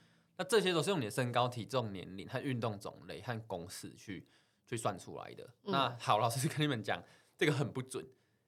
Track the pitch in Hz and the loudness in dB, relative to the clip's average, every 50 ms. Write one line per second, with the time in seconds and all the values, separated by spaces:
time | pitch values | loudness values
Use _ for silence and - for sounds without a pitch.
0 | _ _ _ _ _ _ _ - 185 - 240 214 180 185 175 160 143 170 202 160 | _ _ _ _ _ _ _ -8 0 4 4 6 6 6 4 4 4 2 2 2
1 | 117 101 - 139 127 120 120 123 123 120 117 120 98 - - 127 113 104 98 92 | 0 0 0 0 2 4 4 4 4 2 0 -4 -4 0 0 0 0 0 -4 -8
2 | 87 87 92 95 90 - - 127 - 143 127 117 120 113 104 - - - - - | -8 -8 -10 -10 -8 -6 -4 -4 -2 -2 0 0 0 -2 -2 -4 -8 -10 -12 -12
3 | - 92 80 73 - 131 117 110 113 - 98 85 85 90 - - - 90 - - | -12 -10 -10 -8 -6 -4 -4 -4 -4 -6 -6 -6 -6 -8 -10 -12 -12 -12 -14 -14
4 | - - 92 78 - _ _ _ _ _ _ _ _ - 123 113 - 117 98 87 | -12 -10 -10 -10 -12 _ _ _ _ _ _ _ _ -8 -4 -2 -2 -2 -4 -4
5 | - 104 80 65 - - - - - - - _ - 202 190 135 131 120 123 120 | -8 -10 -10 -10 -10 -10 -12 -14 -16 -16 -18 _ -4 0 2 2 2 2 -2 0
6 | - 135 113 107 120 117 120 135 131 151 - 151 151 147 131 110 101 - 95 87 | 2 4 6 6 6 4 2 0 -2 0 0 2 2 2 2 0 0 -2 -2 -2
7 | - - - - _ _ _ - 180 151 139 127 147 101 90 131 127 - - 104 | -4 -10 -20 -20 _ _ _ 2 4 4 4 4 0 -2 -2 -4 -6 -6 -6 -8
8 | - - - _ _ _ _ _ _ | -10 -10 -16 _ _ _ _ _ _